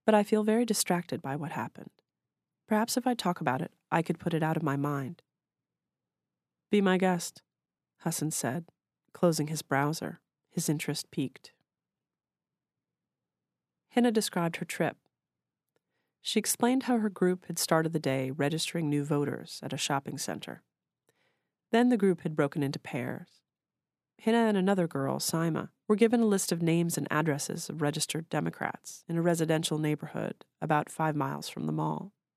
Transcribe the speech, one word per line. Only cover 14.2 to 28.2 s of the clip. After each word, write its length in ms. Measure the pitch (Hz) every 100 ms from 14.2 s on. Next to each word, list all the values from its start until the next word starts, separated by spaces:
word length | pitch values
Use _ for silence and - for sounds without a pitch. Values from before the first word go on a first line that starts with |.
| - 180 170 -
her 80 | 170
trip. 320 | - 160 - _ _ _ _ _ _ _ _ _ _ _ _
She 180 | - 226
explained 440 | - - 240 262
how 140 | 254 240
her 120 | 214
group 360 | 180 180 180 -
had 120 | 165
started 360 | - 160 160
the 60 | 165
day 320 | 147 135 131
registering 580 | 147 143 160 - 170 151
new 160 | 147 143
voters 560 | 147 143 - - -
at 80 | -
a 40 | 147
shopping 400 | - 139 - 139
center. 440 | - - - - _ _ _ _ _ _ _ _ _ _ _
Then 180 | 233 247
the 80 | 240
group 240 | 196 170
had 140 | 175 156
broken 280 | 143 160
into 160 | 139 -
pairs. 600 | - 139 123 127 180 _ _ _ _ _ _ _ _ _
Hina 180 | 226 233
and 200 | 226 202
another 300 | 185 196 170
girl, 320 | 139 135 135
Saima, 520 | - 165 165 156 - _ _
were 80 | 214
given 240 | 226 233
a 60 | 220
list 260 | 196 -
of 100 | 170
names 360 | 170 170 170 160
and 100 | 143
addresses 600 | 151 160 143 - 165 -
of 120 | 156
registered 480 | 147 151 - -